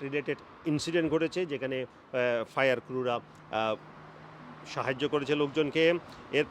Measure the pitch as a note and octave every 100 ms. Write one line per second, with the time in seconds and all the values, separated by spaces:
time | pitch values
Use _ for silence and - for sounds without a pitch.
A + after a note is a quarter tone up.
0 | C#3 C#3+ C3 C#3+ - - E3 D3+ - E3+
1 | D#3+ D#3 D#3+ F3+ F3+ C#3 C3 C3 B2+ -
2 | - C3 B2 A#2+ A2 - C3+ B2 - C3
3 | B2 A#2+ - - - G#2+ A2 G#2+ - -
4 | - - - - - - - - B2 C3
5 | C#3+ D3 C#3 D3 D3 C#3+ D3 D#3 E3 F3
6 | - - - C3+ D3